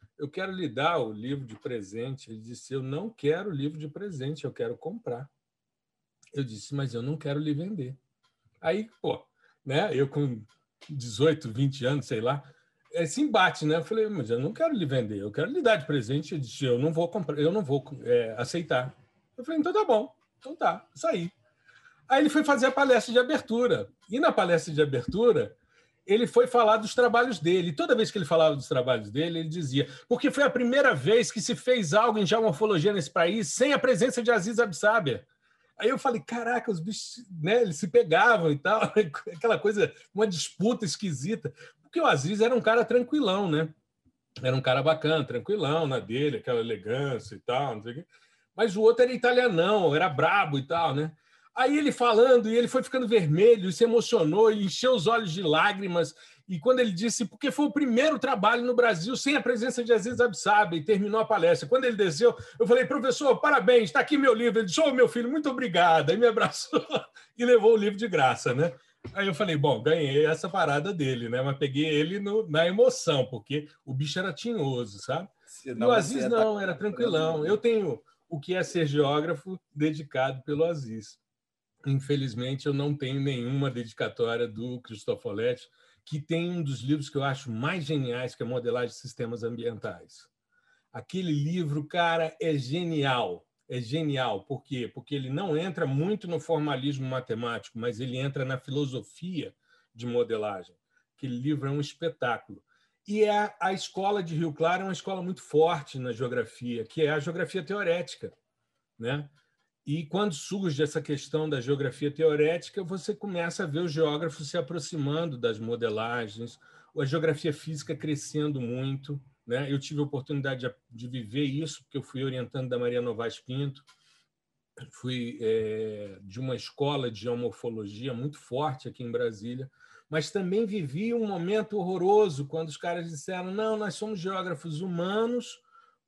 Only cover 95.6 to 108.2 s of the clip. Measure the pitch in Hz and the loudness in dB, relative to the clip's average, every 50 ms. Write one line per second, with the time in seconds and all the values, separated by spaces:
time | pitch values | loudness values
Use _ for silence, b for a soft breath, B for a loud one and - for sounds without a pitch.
95.6 | 180 190 165 170 165 135 135 139 160 196 214 208 - 170 170 151 - - 160 151 | -2 -4 -4 -4 -2 -2 0 0 0 0 -2 -4 -4 -6 -6 -6 -2 -2 -2 0
96.6 | 151 147 143 131 135 147 139 131 131 127 131 127 123 - 113 110 120 117 117 117 | 0 -2 -2 -2 -2 -4 -4 -4 -4 -6 -6 -6 -6 -6 -6 -4 -4 -4 -6 -6
97.6 | - - - 113 117 120 110 110 131 123 123 127 135 139 135 143 131 131 131 127 | -8 -12 -10 -6 -6 -6 -4 -4 -6 -6 -4 -4 -4 -4 -4 -4 -4 -4 -4 -6
98.6 | - 143 131 143 147 131 131 117 101 - - - 170 185 185 147 - - - _ | -6 -6 -4 -2 -2 -2 -4 -8 -10 -12 -16 -14 -10 -8 -6 -6 -8 -8 -10 _
99.6 | _ _ _ _ _ _ _ 113 120 120 120 123 117 107 113 107 107 104 98 92 | _ _ _ _ _ _ _ -10 -6 -2 0 0 0 0 0 -2 -2 -4 -6 -6
100.6 | 90 - _ _ _ _ _ _ _ _ _ _ 139 131 123 120 131 147 151 135 | -10 -14 _ _ _ _ _ _ _ _ _ _ -8 -6 -6 -4 -2 -2 -2 -2
101.6 | 135 135 143 147 143 - - - 165 160 - - 165 135 117 - - - 101 - | -2 -2 -2 -2 -4 -6 -6 -6 -6 -6 -4 -4 -4 -4 -4 -4 -6 -12 -20 -20
102.6 | _ _ _ _ _ _ _ _ _ 196 208 214 214 208 208 208 208 208 - - | _ _ _ _ _ _ _ _ _ -4 0 2 4 4 4 2 0 0 -2 -4
103.6 | 175 190 190 - - - - 190 196 202 208 202 175 165 160 151 165 160 147 151 | -2 -2 -2 -4 -6 -8 -6 -2 -2 0 0 0 -2 -4 -2 -2 -2 -2 -2 0
104.6 | 160 165 180 185 196 190 180 - - 190 190 185 175 180 185 - - - - 151 | 0 0 0 0 -2 -4 -6 -8 -6 -6 -6 -6 -6 -6 -8 -10 -6 0 4 4
105.6 | 165 170 175 151 139 - - 131 127 123 113 113 127 120 123 123 110 - - - | 4 4 4 0 -6 -8 -10 -8 -6 -6 -6 -4 -6 -4 -2 -2 -4 -4 -6 -12
106.6 | 120 120 117 113 110 - - 160 156 143 156 151 143 170 160 185 170 - - 190 | -8 -6 -6 -6 -6 -6 -2 0 2 2 2 0 -2 -4 -4 -4 -4 -4 -4 -6
107.6 | 160 180 196 208 196 170 - 269 - - - - | -6 -4 -4 -2 0 0 0 0 -2 -8 -10 -12